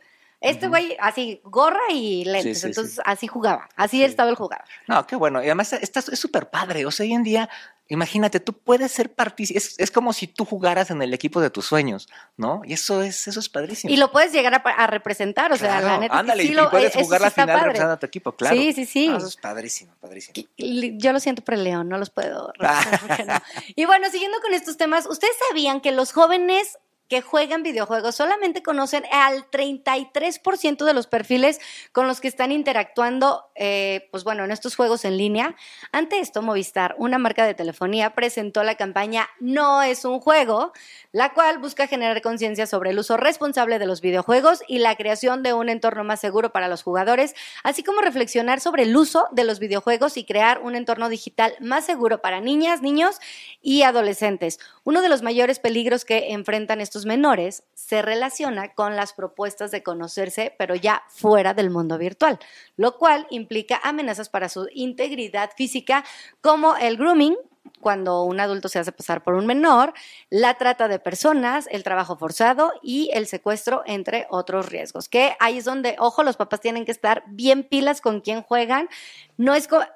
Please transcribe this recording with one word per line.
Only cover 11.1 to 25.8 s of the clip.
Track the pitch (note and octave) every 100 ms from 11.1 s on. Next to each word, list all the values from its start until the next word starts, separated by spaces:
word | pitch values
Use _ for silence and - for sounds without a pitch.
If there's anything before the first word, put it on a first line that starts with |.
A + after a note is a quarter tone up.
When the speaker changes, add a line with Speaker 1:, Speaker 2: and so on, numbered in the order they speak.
Speaker 2:
equipo | B2+ D3 F3
de | D3+
tus | - -
sueños, | D#3 C3+ G2 - - - -
¿no? | A#2 F3
Y | B2+
eso | D#3+ - G3
es, | G3 F#3+ G3+
eso | G#3+
es | A3
padrísimo. | C#3 D#3 A3 D4+
Speaker 1:
Y | C#4
lo | C4+
puedes | C#4 E4
llegar | D4+ B3
a | B3+
pa-, | B3
a | - A3
representar, | G#3+ G#3 G#3 G3+ G3+ E4
o | B3+
sea, | G3+ F#3+
Speaker 2:
Claro. | F#3+
Speaker 1:
la | G3
neta, | A3+ C#3+
Speaker 2:
Ándale, | A#3 G#3+
Speaker 1:
sí | D4+
Speaker 2:
y, |
Speaker 1:
lo, | D#4
Speaker 2:
y | D#4
puedes | F#3 G3+ -
Speaker 1:
eh, |
eso |
Speaker 2:
jugar | E3+ F3+
la | G3+
Speaker 1:
sí |
está | C#4
Speaker 2:
final | D#3+
Speaker 1:
padre. | E3+ D#4+
Speaker 2:
representando | A3 D#3+
a | D#3+
tu | C3+
equipo, | F#3 -
claro. | - C3 B3
Speaker 1:
Sí, | D4+
sí, | C4+
sí. | B3 C4+ D#4
Speaker 2:
No, | A3
eso | F#3
es | -
padrísimo, | G#3 G#3+ - - F2+ _
padrísimo. | F2+ F#2+ -
Speaker 1:
Y, | A2 - -
li-, | A#3 B3 A#3+ G#3+
yo | C4
lo | C4+
siento | C#4 A#3+
por | -
el | A3
León, | F#3 F3 E3+
no | F#3+
los | G3+
puedo | - - - -
Speaker 2:
<laughs> | -
Speaker 1:
representar | D#3+ D3 G#3+ G3+ G#3
porque | D3+
no. | G3+ C#3+ - - - C#4+
Y |
bueno, | E4+ G4 F#4+
siguiendo | F#4 G4 A4+
con | A4
estos | F4+ D#4+ D#4
temas, | D#4+ E4 E4
¿ustedes | D#4+ G#4+ A#4 B4+
sabían | D#4 C#4 C4+